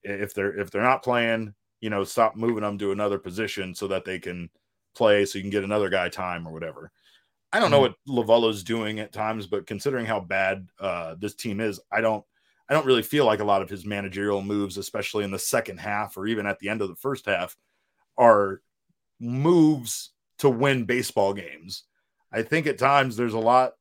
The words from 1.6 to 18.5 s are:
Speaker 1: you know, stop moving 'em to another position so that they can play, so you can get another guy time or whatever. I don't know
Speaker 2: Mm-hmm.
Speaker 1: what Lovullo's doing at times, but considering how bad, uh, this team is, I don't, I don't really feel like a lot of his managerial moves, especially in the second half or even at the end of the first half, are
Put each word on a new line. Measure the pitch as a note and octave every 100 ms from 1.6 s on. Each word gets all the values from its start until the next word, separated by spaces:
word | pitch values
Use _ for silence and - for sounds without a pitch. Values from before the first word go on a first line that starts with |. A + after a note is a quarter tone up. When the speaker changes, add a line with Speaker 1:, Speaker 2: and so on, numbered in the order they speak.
| _ _
Speaker 1:
you | A2
know, | G2+
stop | G2 - A2+ G#2+
moving | A#2 A2+
'em | G#2 G2+
to | G2+
another | G2 G#2 G2
position | F#2 F2+ G#2+ - F#2
so | F2 G2
that | F#2+ F#2+
they | F#2
can | F2+ F2+ E2+ _ _ _ _
play, | - A2+ G#2 G2
so | G2+
you |
can | G2
get | G2+
another | G2 G#2 G2
guy | F#2 F2+
time | - F2+ F2 E2
or |
whatever. | D#2+ E2 C2 D#2+ _ _ _ _ _ _
I | G#3
don't | G#3
know | C#3+
Speaker 2:
Mm-hmm. | B2+ - - B2+
Speaker 1:
what | G#2+
Lovullo's | A#2 A2+ G#2
doing | F#2 A2+ G#2+ G#2+
at | G#2+
times, | G#2+ G#2+ A2+ F#2+
but | G2+ -
considering | G2+ C#3+ C3 A2+
how | G#2+
bad, | F2 F#2+ F#2+ G2 F2+ _
uh, | G2 F2 E2 E2
this | G#2
team | - A#2+ G2+
is, | A2+ F#2 -
I | G#2
don't, | A2 G#2+ - _ _ _ -
I | D3
don't | C3+
really | B2
feel | G2+ D3 A#2+
like | G#2+
a | G#2
lot | G2
of | F#2
his | G2
managerial | F#2+ G2+ G2 F#2 G#2 G2+
moves, | G2 G#2 G2+ F2+
especially | F#2+ A2 G2+ G#2+
in | G2+
the | G2
second | - B2 A2+ F2+
half | G2+ G#2 G#2 -
or | G2+
even | A2+ G2+
at | F#2+
the | G2
end | A2
of | G2
the | E2+
first | C3+ C3+ -
half, | F#2 F2+ - _ _ _ _ _ -
are | A#2+ G#2 G2+